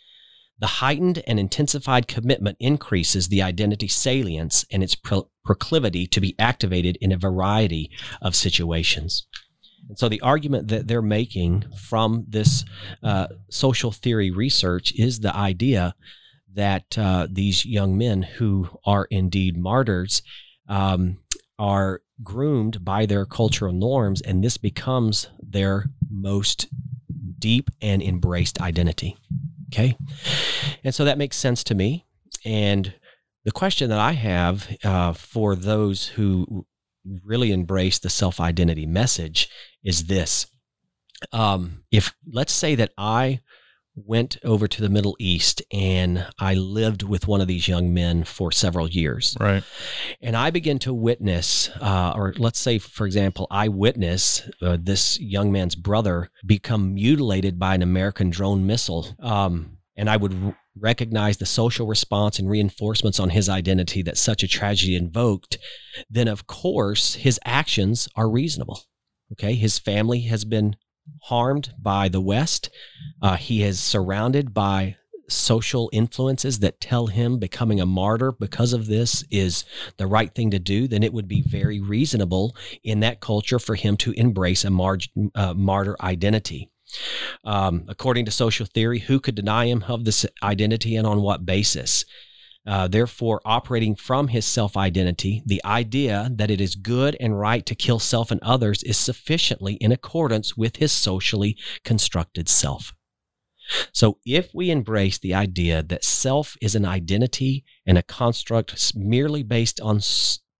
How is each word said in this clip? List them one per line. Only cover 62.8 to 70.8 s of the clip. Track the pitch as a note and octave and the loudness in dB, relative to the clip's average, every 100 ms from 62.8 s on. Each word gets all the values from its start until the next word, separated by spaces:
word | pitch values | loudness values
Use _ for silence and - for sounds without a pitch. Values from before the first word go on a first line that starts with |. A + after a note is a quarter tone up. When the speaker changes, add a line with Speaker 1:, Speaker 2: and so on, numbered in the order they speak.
| G#2+ A2 G#2+ G2 | -2 0 0 2
Speaker 1:
on | F#2 | 2
his | G2 F#2+ | 2 2
identity | F#2+ F2 F#2 F2 G2 | 0 2 2 0 -2
that | E2+ - | -2 0
such | - G#2+ | 0 0
a | F#2+ | 0
tragedy | - G2+ G2+ F#2 F2+ | 0 0 0 2 0
invoked, | F2 A2+ A#2+ G2 - - - - - - - | -2 0 0 0 -4 -10 -10 -18 -18 -18 -4
then | A2+ A#2 | 0 0
of | G2+ - | 0 -8
course | - F3+ B2+ G2+ G#2 - | -6 -2 0 0 0 -2
his | - C3+ A#2 A#2 | 0 0 0 0
actions | C3+ - A2 G2 A#2 - A2 | 0 2 2 2 0 -2 0
are | A2 | 2
reasonable. | A#2 D#3+ D3 - - - _ _ _ - | 2 0 -4 -8 -10 -16 _ _ _ -18
Okay, | - G#2 | -6 -2
his | A#2+ G#2+ - | 2 2 0
family | - G2+ A2+ B2 | 0 0 2 0
has | A2+ A2 G#2+ | 0 -2 0
been | A2 G#2 G#2 | 0 0 -2